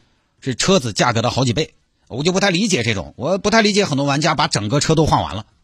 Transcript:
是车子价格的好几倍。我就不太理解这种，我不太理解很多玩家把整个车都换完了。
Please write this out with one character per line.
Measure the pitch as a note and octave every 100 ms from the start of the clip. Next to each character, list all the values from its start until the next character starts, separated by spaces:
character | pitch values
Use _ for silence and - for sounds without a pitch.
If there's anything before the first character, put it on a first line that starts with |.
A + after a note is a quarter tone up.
| _ _ _ _
是 | C3+
车 | A#2 - F#3+
子 | A#2+
价 | F#2 C3
格 | A2+
的 | A#2
好 | B2+
几 | C3
倍。 | A2+ D#3 _ _ _ _
我 | A2
就 | D#3+
不 | F#3
太 | G3+
理 | F3 A3
解 | E3
这 | A#2
种， | G2 D2 -
我 | C3+ F#3+
不 | F#3+
太 | A3+
理 | G#3+
解 | G3+
很 | F3 C3+
多 | C#3+
玩 | C#3
家 | D#3+
把 | C#3+ D3+
整 | - G#2
个 | C#3
车 | -
都 | D#3+
换 | D3+ C#3
完 | D#2
了。 | F#2+ - _